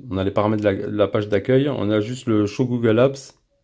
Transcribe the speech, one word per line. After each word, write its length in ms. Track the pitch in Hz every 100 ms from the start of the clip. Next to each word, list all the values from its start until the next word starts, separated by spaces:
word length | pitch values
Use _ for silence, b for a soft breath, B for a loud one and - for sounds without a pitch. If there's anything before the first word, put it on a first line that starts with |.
| 131
on 80 | 95
a 60 |
les 60 | 95
paramètres 320 | 104 104 107
de 60 | 104
la, 60 |
de 200 | 98 104
la 140 | 104 98
page 200 | 110 104
d'accueil. 420 | 104 - 131 143
On 180 | 117 101
a 100 | 107
juste 260 | 107 127 120
le 180 | 107
Show 220 | 101 - 123
Google 320 | 120 117 107
Apps. 420 | 139 135 - _ _ _